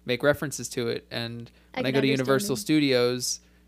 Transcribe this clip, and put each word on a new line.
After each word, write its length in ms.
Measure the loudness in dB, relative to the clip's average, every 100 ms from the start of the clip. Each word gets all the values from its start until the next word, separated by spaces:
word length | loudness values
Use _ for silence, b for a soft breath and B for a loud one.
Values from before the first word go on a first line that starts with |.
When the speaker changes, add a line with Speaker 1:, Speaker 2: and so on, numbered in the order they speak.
Speaker 1:
make 180 | -6 0
references 460 | 2 2 -4 -8 -8
to 180 | -6 -4
it. 180 | -6 -8
And 400 | -10 -8 -10 -16 b b
Speaker 2:
I 60 | -4
Speaker 1:
when 60 | 0
I 40 |
Speaker 2:
can 40 |
Speaker 1:
go 60 | 2
to 40 | 4
Speaker 2:
understand 120 | 2 2
Speaker 1:
Universal 260 | 2 0
Speaker 2:
that. 60 | -4
Speaker 1:
Studios 800 | 2 2 4 4 2 0 -4 -6 b b